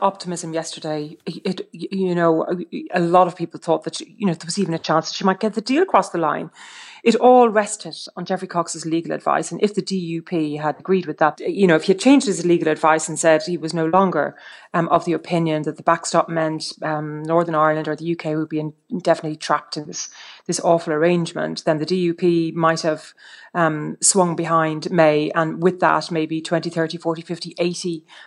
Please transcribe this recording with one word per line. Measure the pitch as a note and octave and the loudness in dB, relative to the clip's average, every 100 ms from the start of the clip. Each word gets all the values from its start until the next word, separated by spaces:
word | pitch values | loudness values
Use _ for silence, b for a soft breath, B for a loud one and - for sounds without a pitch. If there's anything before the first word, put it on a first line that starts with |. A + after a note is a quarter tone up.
optimism | G3 G3 E3+ E3+ E3 | -2 -4 -10 -10 -8
yesterday, | D#3+ D#3 - D#3+ D3+ D3+ E3+ - | -8 -8 -10 -8 -8 -8 -12 -12
it, | E3+ G3 F#3 | -8 -6 -6
it, | - | -10
you | E3+ E3+ G3 F#3+ F3 | -12 -8 -2 -2 2
know, | E3+ D#3+ - F3+ F3+ - G#2 | 2 2 0 -4 -6 -12 -6
a | F3+ | -2
lot | E3+ F3+ F3+ | 4 6 4
of | - | 2
people | E3+ - | -10 -8
thought | - D#3+ - | -2 -2 -2
that | - | -10
she, | - - | -14 -4
you | G3+ | -2
know, | |
there | D#3+ E3 | -2 -4
was | G3 | -4
even | F3+ | -2
a | E3 | -2
chance | - D#3+ - | 0 0 0
that | - | -2
she | |
might | F#3+ F#3 | -2 0
get | A3 | -2
the | A3 | -4
deal | A3 C4+ | -2 0
across | F#4+ D#4+ C#4 | 2 2 2
the | E3+ | -2
line. | D#3+ D3+ E3 B B B B B | -2 -2 -8 B B B B B
It | A#3 A3+ | 2 4
all | B3 B3+ A#3+ | 8 8 6
rested | G#3 G3+ - E3+ D3+ - - | 4 -2 -6 -12 -14 -14 -10
on | F3 | -6
Geoffrey | F#3 F#3 | -6 -4
Cox's | F3 E3 E3 D#3+ | -4 -4 -6 -4
legal | E3 E3 | -4 -2
advice. | D3+ D#3 C#3 - | -4 0 0 -2
And | E3+ | -2
if | G#3 | -2
the | G#3 | -2
D | F3+ F#3+ | -4 -4
U | E3+ E3 | -4 -6
P | E3 F3 D3+ D3 | -4 -4 -2 -2
had | D3+ D3 | -4 -4
agreed | - F#3+ D3+ | 0 0 0
with | - | 0
that, | D#3 - | 0 0
you | - E3+ G3 | -4 2 4
know, | D#3+ | 4
if | |
he | F3 | 4
had | F#3+ | 2
changed | B3 C#4 G#3 | 6 6 4
his | E3+ E3+ | 0 2
legal | F3 D#3 | 2 2
advice | D3+ D#3+ D#3+ D#3 | 2 4 2 0
and | D#3 | 0
said | E3 D#3 | 4 4
he | D#3+ F3 | 2 -6
was | D#3 | -4
no | E3+ D#3+ | -2 2
longer, | F3+ F#3+ D#3+ C#3+ - B B B | 4 4 2 -2 -6 B B B
um, | E3+ E3+ | -2 2
of | E3+ F3 | 2 2
the | |
opinion | D#3+ - F3 E3 D#3 | -4 -2 0 0 0
that | D3+ D3+ | -4 -4
the | |
backstop | E3 E3 - E3+ - | 0 0 0 0 0
meant, | E3 D#3 D#3 - - | 0 -2 -4 -10 -8
um, | D3+ D#3 D3+ D3+ | -6 -4 -6 -8
Northern | D#3 E3 E3+ D#3 | 0 0 2 2
Ireland | D#3 D#3 D#3 | 2 2 -2
or | D#3 | -6
the | |
U | D#3+ E3 | -4 -4
K | D#3+ D#3 | -4 -4
would | D#3 | -4
be | D3+ | -4
in-, | D#3 D3+ - | -6 -10 -10
indefinitely | F#3 F3 D#3+ D#3 D3+ | -4 2 2 0 -6
trapped | - D3 - - | -2 -2 -2 -12
in | D3+ | -12
this, | - - B B B - | -12 -12 B B B -6
this | E3+ | -2
awful | F3 E3+ E3 | 2 2 2
arrangement, | D3+ E3 F3 E3 D#3 D#3 D#3+ | 0 2 2 -2 -4 -6 -4
then | - D3+ | -2 -2
the | D#3 | 0
D | F#3 | 0
U | F3 | 0
P | E3+ F3+ E3+ E3 | 0 2 2 0
might | D#3+ E3 E3 | 0 0 2
have, | E3+ D#3 - _ B B B | -2 -4 -6 _ B B B
um, | F3+ E3 D3+ D3+ D#3 | 0 0 0 -6 -2
swung | - G3+ F3 E3 | 0 2 2 0
behind | D#3+ E3 D#3+ D#3 E3 | 0 0 0 -2 -2
May, | F3 D#3+ D3+ D3+ | 4 6 4 0
and | E3+ D#3+ D#3+ | 0 -2 2
with | F3 F3+ | 0 2
that, | E3 D#3 D3+ | 2 2 0
maybe | E3 D#3 D#3+ | -4 -2 -4
twenty, | D#3+ E3+ E3 | -2 -2 -2
thirty, | E3 D#3+ E3+ | -4 -4 -4
forty, | E3+ E3 | -6 -6
fifty, | - E3+ E3 - | -6 -10 -10 -4
eighty | F3 F3 F3+ E3 _ B | -4 -4 -6 -8 _ B